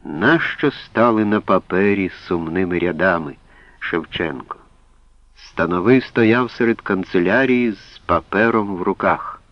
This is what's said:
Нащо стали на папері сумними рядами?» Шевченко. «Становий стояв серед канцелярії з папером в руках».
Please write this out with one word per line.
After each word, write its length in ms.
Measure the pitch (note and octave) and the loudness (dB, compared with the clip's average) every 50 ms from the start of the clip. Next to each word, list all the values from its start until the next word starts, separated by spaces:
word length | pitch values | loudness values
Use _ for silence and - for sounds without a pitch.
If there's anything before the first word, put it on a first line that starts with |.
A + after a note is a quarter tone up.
| _ | _
Нащо 680 | - D2+ D#2 F2 B2 D#3+ E3 - - - - - D3 | -10 -6 0 2 2 2 2 2 -2 -6 -2 -2 -2
стали 540 | - - - - - A2+ A2+ A#2+ A2+ A2 A2 | -2 -4 -16 -8 0 2 2 2 4 2 2
на 160 | G#2 G#2 G#2+ | 2 0 0
папері 680 | F#2+ - G2+ F#2 - _ - F2+ G2 G2+ G2+ G2+ F#2+ F2+ | 0 2 0 0 0 _ 0 2 2 2 2 0 -2 -4
сумними 680 | - - - - F#2+ E2+ E2 D#2+ D#2+ F2+ F#2+ F2 F2 F2 | -6 -10 -8 -4 -4 -4 -4 -4 -2 -2 -2 0 -2 -2
рядами?» 560 | E2+ F2 E2+ D#2 F2+ F#2+ F2+ E2+ D#2+ C#2+ C#2 - - _ - - - - - _ | -2 -2 -2 0 2 2 2 0 -2 -6 -12 -16 -20 _ -20 -20 -20 -20 -20 _
Шевченко. 800 | - - - E2+ D#2 - - - F2+ D#2+ C#2+ C2 - - - - - _ _ _ _ _ _ _ _ _ _ _ _ _ _ | -10 -6 -4 -4 -6 -6 -8 -6 -6 -6 -6 -8 -12 -14 -16 -18 -18 _ _ _ _ _ _ _ _ _ _ _ _ _ _
«Становий 640 | _ - - - - E2+ E2 F2 F2+ F2+ G#2+ B2+ C3 | _ -20 -20 -6 -4 -2 -2 0 0 4 4 4 4
стояв 500 | A#2+ - - - A#2 A2 A2 A#2+ B2+ A#2 | 4 0 0 2 4 4 4 2 2 -2
серед 300 | - - B2 A#2 A#2 - | -2 -2 0 0 0 -2
канцелярії 880 | - - G#2 F#2+ F2+ - - F#2+ F2 F2+ G2+ B2 C3+ B2+ B2+ B2 B2 A#2 | -2 -4 -4 -4 -4 -2 0 0 2 2 2 2 2 2 2 2 0 -2
з 300 | G#2+ - - - - - _ | -4 -6 -12 -20 -20 -20 _
папером 680 | - F2 E2+ D#2 - - G2 A2 A#2 A2+ A2+ G#2 G2+ G2 | -2 -2 -2 -2 -2 0 2 2 2 2 0 -2 -2 -4
в 60 | F2 | -4
руках». 600 | F2+ G2+ F#2+ - - G2 E2 - - - - - _ _ | -2 -4 -4 0 0 0 0 -2 -4 -12 -14 -16 _ _